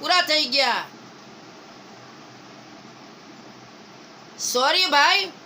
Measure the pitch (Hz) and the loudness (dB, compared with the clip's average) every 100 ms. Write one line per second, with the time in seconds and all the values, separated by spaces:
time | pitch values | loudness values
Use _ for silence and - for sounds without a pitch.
0 | 285 359 339 302 269 269 254 202 156 - | 0 0 2 -2 0 -2 0 -2 -6 -16
1 | - - - - - - - - - - | -20 -20 -20 -20 -20 -20 -20 -20 -20 -20
2 | - - - - - - - - - - | -20 -20 -20 -20 -20 -20 -20 -20 -20 -20
3 | - - - - - - - - - - | -20 -20 -20 -20 -20 -20 -20 -20 -20 -20
4 | - - - - - 247 269 349 370 285 | -20 -20 -20 -10 -6 0 2 2 2 4
5 | 302 392 381 - | 4 2 -2 -12